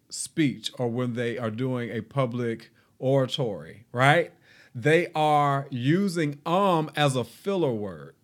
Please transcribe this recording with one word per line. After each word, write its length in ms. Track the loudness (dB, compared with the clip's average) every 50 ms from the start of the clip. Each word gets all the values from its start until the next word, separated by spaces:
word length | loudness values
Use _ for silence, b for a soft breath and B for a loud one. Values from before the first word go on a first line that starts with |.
| _ _
speech 640 | -12 -12 -12 -8 -2 0 0 0 0 -2 -8 -10 -6 -4
or 80 | -4 -4
when 260 | -2 -2 -4 -4 -4
they 240 | -4 -4 -4 -4 -4
are 140 | -6 -6
doing 400 | -4 -4 -4 -4 -4 -4 -6 -6
a 100 | -6 -8
public 720 | -8 -6 -4 -2 -2 -2 -2 -2 -4 -4 -4 -6 -8 -16 b b b b b b
oratory, 880 | 0 2 2 2 2 0 -2 -4 -4 -4 -4 -6 -10 -14 -18 -20 -18 _
right? 420 | -2 2 4 6 6 6 2 0 -4 _ B B B B B B B
They 320 | -2 2 4 4 4 2 0 0
are 520 | 0 2 4 4 4 4 4 2 0 -2 -4
using 720 | -6 -2 0 2 2 2 2 0 0 -2 -2 -2 -4 -6 -4
um 460 | 0 2 2 4 4 4 2 0 -2 -2
as 200 | 0 0 2 2
a 80 | 0 -4
filler 500 | -6 -8 -10 -6 -4 -2 0 0 0 0
word. 420 | -2 -4 -8 -10 -12 -16 -18 -20 _